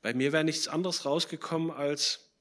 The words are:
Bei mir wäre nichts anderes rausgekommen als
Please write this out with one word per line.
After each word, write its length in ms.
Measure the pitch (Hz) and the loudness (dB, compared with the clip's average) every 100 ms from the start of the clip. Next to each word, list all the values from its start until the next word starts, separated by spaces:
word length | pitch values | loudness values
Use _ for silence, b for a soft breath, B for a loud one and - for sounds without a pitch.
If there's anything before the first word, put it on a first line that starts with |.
Bei 100 | 117 | -2
mir 200 | 123 139 | 2 4
wäre 120 | 156 | 4
nichts 240 | 156 156 - | 2 0 -2
anderes 360 | 156 185 175 | 0 0 -2
rausgekommen 640 | 139 156 165 160 - 165 165 | 0 0 0 -6 -2 -2 -2
als 600 | 139 143 147 - - - _ | -2 -2 0 0 -2 -10 _